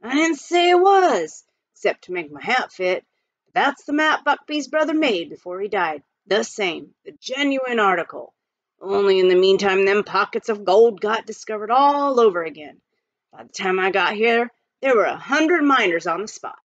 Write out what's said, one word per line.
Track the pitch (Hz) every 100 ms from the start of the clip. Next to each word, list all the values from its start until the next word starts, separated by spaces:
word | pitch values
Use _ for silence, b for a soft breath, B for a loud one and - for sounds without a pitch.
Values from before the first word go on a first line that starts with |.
I | 214 269
didn't | 320 302
say | - 349 349
it | 359
was, | 370 392 359 233 160 - _ _ _
except | _ 202 151 -
to |
make | 185 156
my | 147
hat | 135 247 -
fit. | - 185 185 - _ _ _ _
But |
that's | - 247 277 -
the |
map | 294 311 285 -
Buckbee's | 277 _ 302 285
brother | 302 311
made | 320 302 202 165
before | 151 - 180
he | 202
died. | 196 175 151 _ _ _
The | 196
same, | 226 - 196 156 143 _ -
the | 151
genuine | - 254 285 269 254 240
article. | 202 180 160 143 127 _ _ _ _ _
Only | 180 196 196 190
in | 185
the | 180
meantime, | 190 190 196 190 196
them | 202
pockets | 196 190 202 233 -
of | 208 202
gold | 190 233 196
got | 208 226 -
discovered | 220 - 214 208
all | 240 277 285 285 262
over | 226 175
again. | 165 156 151 120 _ _ _ _ _
By | -
the | -
time | - 196 185
I | 370
got | 269 175
here, | 208 226 233 240 _ _ _
there | - 240
were | 175
a | 135
hundred | 160 285 311 349
miners | 294 269 214 170 175
on | 170
the | 214
spot. | - 117 -